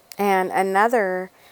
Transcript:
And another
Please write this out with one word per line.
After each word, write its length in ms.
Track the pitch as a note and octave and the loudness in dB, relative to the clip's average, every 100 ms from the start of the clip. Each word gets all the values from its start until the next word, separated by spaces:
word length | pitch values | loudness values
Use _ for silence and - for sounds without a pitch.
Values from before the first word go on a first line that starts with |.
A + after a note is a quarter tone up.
| - - | -16 -4
And 320 | G3+ F#3+ F#3 | 0 0 0
another 800 | - F#3+ F#3+ A3+ A#3+ F#3+ F#3 F#3 _ - | -2 0 2 2 2 0 -4 -8 _ -20